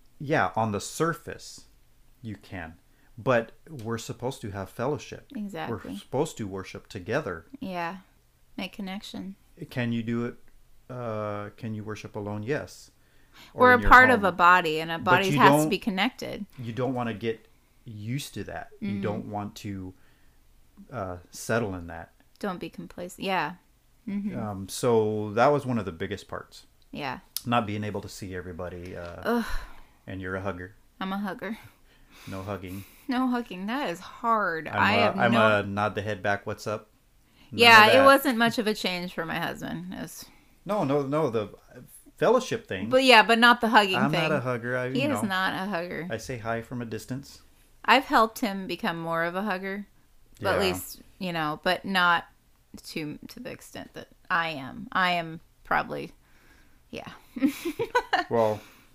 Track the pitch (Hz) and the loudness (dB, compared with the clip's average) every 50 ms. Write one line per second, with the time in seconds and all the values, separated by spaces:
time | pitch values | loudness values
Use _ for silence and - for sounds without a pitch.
0 | _ - _ - 147 131 156 131 95 92 - 117 113 110 101 98 - - - - | _ -20 _ -14 -4 -2 0 2 2 0 0 0 0 0 0 -4 -6 -6 -4 -2
1 | 160 165 156 - - 95 - - - - - - - - _ _ _ _ _ _ | -2 -2 -2 -6 -10 -14 -14 -14 -16 -18 -18 -20 -20 -20 _ _ _ _ _ _
2 | - - - _ 120 110 98 - - - 98 90 82 82 85 - _ _ _ _ | -20 -20 -20 _ -12 -12 -12 -12 -14 -16 -14 -12 -12 -14 -16 -20 _ _ _ _
3 | _ _ - - 101 135 127 117 117 - - - - - 165 127 104 113 117 113 | _ _ -18 -6 -2 0 2 2 0 -2 -12 -20 -20 -18 -16 -12 -8 -6 -6 -6
4 | - - 120 - 120 127 - - - 104 95 101 95 - - - 117 139 147 110 | -8 -10 -12 -8 -8 -8 -8 -8 -10 -10 -8 -8 -10 -10 -8 -6 -4 -4 -4 -4
5 | - - - - - - - 214 208 196 196 160 156 - 113 - - - - 202 | -8 -12 -16 -16 -18 -14 -12 -10 -10 -10 -10 -10 -8 -8 -8 -10 -10 -12 -12 -12
6 | - - - 127 156 - - - 110 95 95 95 92 - - 98 - - - 104 | -12 -6 -2 -2 -2 -2 -4 -8 -8 -8 -8 -10 -10 -10 -14 -16 -16 -14 -14 -12
7 | 87 - 113 147 - 101 87 82 - - - - - 190 180 175 170 165 185 185 | -6 -4 -4 -4 -2 -4 -8 -8 -12 -16 -16 -12 -10 -8 -8 -6 -8 -8 -10 -12
8 | - _ _ _ _ _ _ _ _ _ - - 185 185 - - 196 185 190 208 | -18 _ _ _ _ _ _ _ _ _ -10 -10 -10 -10 -8 -10 -10 -10 -10 -10
9 | - - - 196 185 190 196 _ _ _ _ - 165 - - 127 120 117 117 117 | -12 -12 -12 -12 -12 -12 -14 _ _ _ _ -16 -16 -8 -6 -4 -2 -2 -2 -2
10 | 113 117 117 117 120 123 120 - - - - - - _ - - _ - 127 127 | -2 -2 -2 -2 -2 -4 -8 -10 -20 -20 -20 -20 -20 _ -20 -20 _ -16 -12 -10
11 | 120 113 110 107 107 104 104 104 104 104 - - 117 113 110 107 101 107 107 - | -8 -6 -6 -4 -4 -6 -6 -6 -8 -10 -12 -10 -8 -8 -8 -8 -8 -8 -10 -10
12 | - 104 - 107 101 101 104 107 104 120 151 127 95 - - - - - _ _ | -12 -12 -10 -8 -6 -6 -6 -6 -4 -4 -4 -4 -6 -10 -16 -20 -20 -20 _ _
13 | _ _ _ - - _ _ - - - - - 247 247 247 240 202 - 262 247 | _ _ _ -20 -20 _ _ -20 -20 -12 0 4 6 8 8 8 8 10 10 10
14 | 254 262 247 214 202 185 175 - 175 175 180 180 175 160 156 156 160 165 165 165 | 10 10 6 4 4 0 2 6 8 8 8 8 6 2 -2 -2 -2 -4 -6 -2
15 | - 185 180 185 196 190 147 185 240 - 143 151 156 156 190 - - 233 185 185 | 2 4 4 4 4 4 4 8 8 8 8 8 4 2 0 -2 -2 -4 0 0
16 | 202 - - - - 127 131 - 208 - - - 117 117 113 127 123 127 131 123 | 0 0 -2 -6 -10 -10 -8 -10 -12 -14 -12 -12 -10 -8 -4 -4 -4 -2 -2 -2
17 | 120 113 113 98 113 113 113 - - - _ _ _ _ _ _ - 120 107 104 | -4 -4 -6 -4 -4 -4 -6 -6 -10 -20 _ _ _ _ _ _ -18 -16 -14 -10
18 | 104 110 123 147 - - - 107 92 - 85 85 - - - - 214 196 202 196 | -8 -6 -6 -6 -6 -8 -12 -12 -12 -10 -10 -12 -12 -12 -14 -10 -6 -6 -4 -4
19 | - - - - - 107 104 104 104 104 - - - 104 98 95 92 92 - _ | -4 -4 -4 -6 -8 -8 -8 -8 -8 -8 -12 -12 -10 -10 -10 -8 -10 -12 -14 _
20 | - - _ _ _ - _ _ _ _ _ _ _ _ _ - 196 - 151 113 | -20 -20 _ _ _ -20 _ _ _ _ _ _ _ _ _ -20 -20 -14 -10 -8
21 | 95 92 90 85 - _ - - - - 117 117 120 98 92 87 85 85 82 82 | -8 -8 -8 -12 -14 _ -18 -14 -4 -2 -2 0 0 -2 -6 -8 -10 -12 -14 -14
22 | 82 _ _ _ _ _ _ - - 202 180 - 170 165 - - 226 - - - | -16 _ _ _ _ _ _ -10 -8 -8 -8 -8 -10 -12 -12 -14 -16 -16 -14 -14
23 | 180 180 - - - 196 190 175 151 156 180 - _ _ _ _ _ _ _ _ | -14 -14 -12 -10 -6 -4 -2 -2 -2 -4 -8 -12 _ _ _ _ _ _ _ _
24 | - - 196 202 196 214 180 117 113 104 101 95 98 - - - - 123 117 113 | -10 -6 -6 -4 -4 -4 -6 -6 -6 -6 -6 -8 -8 -10 -8 -2 0 4 4 4
25 | 107 107 107 107 104 107 101 117 123 147 147 143 120 127 127 110 95 95 82 87 | 4 2 0 -2 -4 -4 0 2 4 4 4 2 0 -2 -4 -4 -4 -4 -6 -8
26 | 101 90 98 - - - - - - _ - - - _ _ _ _ - - 170 | -8 -8 -8 -10 -10 -12 -12 -14 -14 _ -20 -20 -20 _ _ _ _ -16 -12 -8
27 | 147 131 - - - _ - - - 120 117 120 113 101 104 104 107 104 98 101 | -8 -8 -8 -10 -14 _ -14 -10 -4 -2 0 0 0 -2 -6 -6 -6 -6 -6 -8
28 | 98 95 - - 104 92 92 90 87 92 85 82 90 87 90 87 87 92 90 90 | -10 -10 -14 -12 -12 -10 -10 -10 -10 -10 -10 -10 -10 -10 -10 -12 -14 -12 -12 -12
29 | 87 87 87 90 - 208 233 240 220 - - - - - - - - _ _ _ | -12 -12 -12 -8 -4 -2 -2 -2 -2 -2 -2 -4 -4 -6 -16 -20 -20 _ _ _
30 | _ 117 98 95 92 92 95 95 95 98 90 87 90 95 - _ _ _ _ - | _ -12 -10 -8 -6 -6 -6 -4 -4 -4 -6 -6 -10 -14 -16 _ _ _ _ -10
31 | 190 190 190 202 208 190 170 - - 196 226 - - - _ _ _ _ _ _ | -8 -6 -4 -4 -4 -6 -8 -8 -8 -10 -10 -10 -12 -20 _ _ _ _ _ _
32 | - _ - - - - 98 95 95 104 101 92 95 90 92 98 98 - - - | -20 _ -20 -20 -14 -10 -10 -8 -6 -6 -8 -8 -8 -10 -12 -12 -14 -16 -20 -20
33 | - - 247 254 262 254 247 240 240 - 254 180 190 208 240 285 285 190 170 180 | -8 -4 -2 -2 0 0 -2 -2 -4 -6 -10 -10 -8 -6 -6 -4 -4 -6 -6 -8
34 | 180 - - - - 233 226 214 202 180 165 160 151 143 - - 92 98 - - | -10 -18 -16 -6 -2 0 0 2 0 -2 -2 -4 -6 -4 -2 2 2 4 4 4
35 | - - - - 123 117 117 113 110 107 107 104 101 101 101 104 104 107 98 107 | 2 2 2 2 2 4 6 6 6 6 6 4 2 0 -2 0 0 0 0 -2
36 | 95 107 104 95 92 104 101 101 - 107 101 - - 113 107 110 - _ _ _ | -4 -4 -6 -4 -2 -2 -2 -2 -2 -8 -10 -8 -6 -6 -6 -6 -8 _ _ _
37 | _ _ _ _ _ _ _ _ - - - - 233 233 226 214 214 220 233 262 | _ _ _ _ _ _ _ _ -18 -8 2 6 10 12 12 12 12 12 10 10
38 | 269 277 277 277 285 294 240 220 233 233 - 214 202 214 214 - - 190 180 175 | 10 10 8 8 6 2 2 4 2 2 2 0 -2 -2 -2 -2 -2 -4 -4 -4
39 | 175 185 - 175 165 160 160 160 165 143 135 151 160 - 156 160 180 185 185 - | -6 -8 -8 -8 -6 -4 -4 -4 -4 -4 -6 -8 -8 -8 -8 -8 -10 -10 -10 -12
40 | - 180 - - - - - - _ _ _ _ - 170 208 214 165 131 143 147 | -12 -12 -14 -16 -18 -20 -20 -20 _ _ _ _ -6 -4 -2 -2 0 2 2 0
41 | 139 131 143 156 160 127 107 110 104 95 - - _ _ - 127 - - - - | 0 0 0 0 0 0 0 0 -2 -2 -8 -18 _ _ -20 -20 -20 -20 -20 -20
42 | - - _ - 151 190 240 247 233 - 123 - - - 101 92 - 113 254 262 | -20 -18 _ 0 2 4 4 4 2 0 -6 -6 -6 -6 -6 -6 -2 4 4 6
43 | 269 254 233 220 202 190 233 226 240 240 240 233 233 220 240 214 208 190 180 123 | 8 10 10 10 10 8 6 6 8 6 6 6 4 6 6 6 6 6 2 0
44 | 131 147 170 175 165 156 156 135 120 127 123 117 117 120 127 127 127 127 135 135 | 2 2 2 0 2 2 0 0 0 -2 -4 -4 -4 -4 -2 -2 -2 -2 -2 -2
45 | 277 302 269 208 - 196 185 185 190 190 - 160 190 208 202 165 175 175 170 147 | 0 0 0 -2 -2 -2 -2 0 -2 -2 -2 -4 -6 -4 -4 -4 -4 -6 -8 -8
46 | 160 185 113 - - - 131 113 107 113 113 117 113 - 131 120 120 113 110 104 | -8 -6 -8 -8 -6 -8 -10 -8 -4 -4 -4 -4 -4 -8 -8 -8 -8 -6 -8 -10
47 | - - - 143 143 - - - - - _ _ _ _ _ - - - 226 269 | -8 -8 -10 -10 -10 -14 -20 -20 -20 -20 _ _ _ _ _ -6 2 4 4 4
48 | 285 - 294 247 226 226 226 - 262 202 196 196 190 170 175 - - 196 165 165 | 4 2 4 4 4 2 0 -4 -4 -4 -4 -4 -6 -6 -8 -4 -4 -4 -4 -4
49 | 165 165 165 165 165 170 175 190 202 214 185 190 190 196 196 208 202 _ _ _ | -4 -4 -2 -2 -2 -2 -2 -4 -4 -4 -4 -4 -6 -8 -8 -8 -10 _ _ _
50 | _ _ _ - _ _ - - - 190 170 175 196 185 180 190 - - - - | _ _ _ -20 _ _ -14 -6 -2 -2 0 0 0 0 -2 -4 -8 -12 -16 -18
51 | - - - - 196 180 170 165 156 151 156 - - 185 175 - - 190 196 185 | -20 -20 -14 -8 -8 -6 -4 -2 -2 -4 -4 -2 -2 -2 -2 -2 -2 -2 0 2
52 | 175 175 170 - - - _ _ _ _ _ _ _ _ - - - - - 165 | 4 4 4 2 0 -6 _ _ _ _ _ _ _ _ -20 -20 -18 -10 -10 -8
53 | 156 151 151 - - - - - 247 - - - - - - - - - - - | -8 -8 -10 -12 -14 -18 -16 -14 -14 -14 -14 -14 -18 -18 -16 -16 -16 -14 -16 -18
54 | - _ - _ _ - 180 170 165 160 156 135 135 127 - - - - - 190 | -18 _ -20 _ _ -2 -2 -2 0 -2 -4 -8 -10 -12 -12 -14 -14 -6 -2 0
55 | 185 180 175 170 165 165 160 170 - _ _ _ - - 175 156 147 - 151 147 | 2 2 2 0 -2 -6 -10 -14 -16 _ _ _ -4 0 0 0 0 -2 -6 -8
56 | 143 - - _ _ _ _ _ _ _ _ _ - _ - _ _ - - - | -8 -10 -14 _ _ _ _ _ _ _ _ _ -20 _ -20 _ _ -14 -14 -14
57 | - - - - - - - 240 262 294 - - - 339 - - 466 453 - 480 | -14 -14 -18 -20 -20 -14 -6 -2 0 0 -2 -2 -8 -8 -6 -6 -6 -2 -2 -2
58 | 480 - - - 349 - 120 117 110 107 107 101 - - - - - _ | -2 0 -2 -2 -2 0 2 2 4 4 2 -2 -6 -18 -20 -20 -20 _